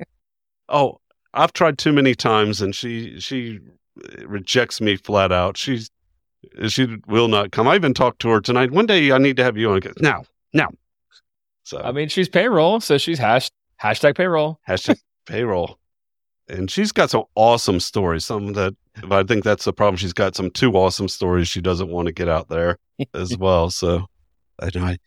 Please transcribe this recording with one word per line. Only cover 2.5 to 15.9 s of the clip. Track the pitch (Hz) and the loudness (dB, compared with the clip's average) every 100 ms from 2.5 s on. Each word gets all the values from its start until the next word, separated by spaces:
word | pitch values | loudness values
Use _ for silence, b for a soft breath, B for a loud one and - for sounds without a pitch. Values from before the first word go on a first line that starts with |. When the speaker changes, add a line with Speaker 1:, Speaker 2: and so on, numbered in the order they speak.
| 101 | 0
Speaker 1:
and | 98 | -4
she, | 98 123 117 104 65 | -6 -8 -10 -12 -14
she | - 135 117 107 55 _ _ - - - | -10 -8 -8 -14 -18 _ _ -20 -20 -18
rejects | 55 104 92 127 120 - | -12 -10 -2 0 0 0
me | 107 95 | 0 0
flat | - 101 95 | 0 2 4
out. | 90 90 98 | 2 0 -2
She's, | - 123 113 _ _ _ _ _ - - 110 | -4 -4 -6 _ _ _ _ _ -20 -8 -4
she | 117 131 113 - | 0 -2 -2 -2
will | 110 117 | 2 4
not | 107 101 | 2 0
come. | - 117 | 0 2
I | 190 | 4
even | 160 | 2
talked | 123 127 - | 2 0 0
to | 117 | 0
her | 113 | 0
tonight. | 101 123 127 | 2 0 2
One | 151 220 | 2 2
day | 196 143 | 2 4
I | 131 | 4
need | 139 127 | 4 2
to | |
have | 127 107 | 0 0
you | 113 | 0
on. | 95 95 - | 0 -2 -2
No, | 151 98 - _ _ | 0 0 -6 _ _
no. | 156 113 - _ _ _ b _ _ _ _ | -2 -2 -6 _ _ _ b _ _ _ _
So | - - | -16 -10
Speaker 2:
I | - | -8
mean, | 135 151 | -6 -4
she's | 190 180 | -2 0
payroll, | 175 226 196 160 220 | 2 2 2 2 2
so | - 143 | 2 0
she's | 143 165 | 0 -2
hash-, | 113 123 - - _ _ | 2 2 0 -12 _ _
hashtag | 107 113 147 - | -4 2 2 2
payroll. | 185 165 151 160 - | 0 0 -2 -4 -4
Speaker 1:
hashtag | 92 - - _ _ | -4 0 -2 _ _
payroll. | - 107 120 92 85 - _ | -10 -6 -2 -2 -4 -8 _